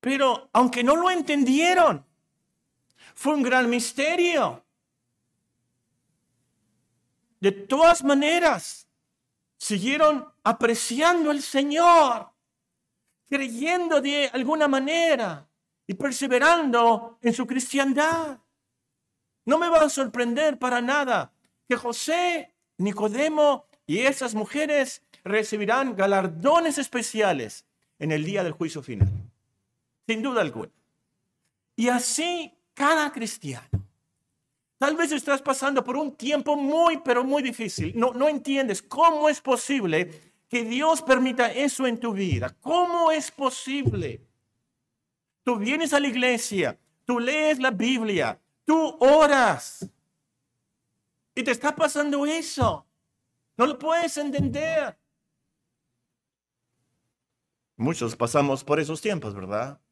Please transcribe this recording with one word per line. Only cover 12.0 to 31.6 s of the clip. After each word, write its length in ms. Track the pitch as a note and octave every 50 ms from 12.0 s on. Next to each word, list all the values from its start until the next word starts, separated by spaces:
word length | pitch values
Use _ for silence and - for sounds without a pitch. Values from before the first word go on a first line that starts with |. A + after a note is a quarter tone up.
| D4+ C4 A#3+ A3 G3 - _ _ _ _ _ _ _ _ _ _ _ _ _ _ _ _ _ _ _ _
creyendo 720 | C#4 C#4 C4+ B3+ A3+ A#3 C4+ D#4+ F4 F4+ F4 E4 D#4+ C#4+
de 280 | B3 C#4 C#4+ D4 C#4+ B3+ A#3
alguna 340 | B3+ C4 B3 D#4 D#4 D4+ C#4+
manera 800 | C4+ C4+ C4 C#4 D#4+ E4 E4+ E4 D4+ B3 A3+ F#3+ D#3+ C#3+ - _ _ _ _ _ _ _ _ -
y 60 | G3
perseverando 1300 | F#3 - C#4 B3+ - C#4 C4+ B3+ B3 C4+ D#4 E4+ F4 D#4+ C#4 A#3+ A#3+ A#3 A#3 A3+ G#3+ A3+ - - _
en 120 | - A#3+ A3+
su 140 | A#3 B3+ A#3+
cristiandad. 920 | C4 C4 B3+ - - C#4 C#4 C#4 C4 C#4 D4+ D#4+ E4 E4 E4 D4+ C#4 A#3+ _ _ _ _ _ _ _ _ _ _ _ _ _ _ _ _ _ _ _ _ _
No 120 | - C4+ D#4+
me 100 | E4+ F4
va 140 | E4 D#4+
a 80 | D#4 D4
sorprender 680 | - - C4+ A#3 - B3 B3 A#3+ A#3 C4+ D#4 D#4 C#4 -
para 240 | B3+ B3+ B3+ B3
nada 520 | A#3+ A#3+ C#4 D4 C#4+ C4 A#3 F#3 C#3 - _ _ _ _ _ _ _ _
que 80 | B3
José, 760 | A#3+ - A#3+ A#3 - - - D#4+ F4 F4+ F4+ E4+ E4 C4 - _ _ _ _ _ _
Nicodemo 880 | F3+ G#3 G3+ G#3 G3+ G#3+ G#3 B3 D4 D#4 D#4 D4+ D4+ D4 C#4 - - _ _ _ _
y 140 | - D3+ G3+
esas 340 | B3 C4+ C4+ - C4+ A#3+ A3
mujeres 680 | G#3+ G#3+ F#3 - C#4+ D4+ D4+ D4 C#4+ C4+ C4 - - _ _ _ _ _
recibirán 760 | F#3 G3+ A3 A3 G#3+ - G#3 G#3 G3+ A3+ C4 C4+ C4 A3+ F#3+
galardones 800 | F#3+ G3 G3 G3 F#3 F3+ D#3+ D#3+ E3+ C#4 D#4 E4+ E4+ D#4+ C4+ D4
especiales 880 | C4+ - - B3 A3 - - A3 G#3+ G3 E3+ C#3 A#2+ G#2+ - - _ _ _ _ _ _ _ _
en 140 | D#3 D#3 D#3+
el 100 | D#3 D3+
día 200 | E3+ G3+ G3 F#3
del 100 | E3+ D3+
juicio 280 | - E3+ D#3+ D#3 D#3
final. 280 | B2+ - B2 G2+ F#2+ F#2+ F#2+ F#2+ F#2+ - _ _ _ _ _ _ _ _ _ _ _ _ _ _ _ -
Sin 140 | A3+ A3
duda 180 | A3 C#4 B3+ A#3
alguna. 320 | F#3+ D3+ B2+ A2 G2+ - _ _ _ _ _ _ _ _ _ _ _ _ _ _ _ _ _ _